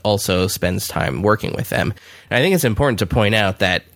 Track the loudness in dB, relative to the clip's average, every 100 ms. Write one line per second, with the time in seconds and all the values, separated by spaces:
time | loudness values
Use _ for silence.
0 | 0 0 0 0 0 -2 -2 -2 -4 -4
1 | -2 0 0 0 0 -6 -4 -2 -2 -6
2 | -14 -20 -4 0 2 2 0 0 0 0
3 | 0 2 2 2 0 0 0 0 -4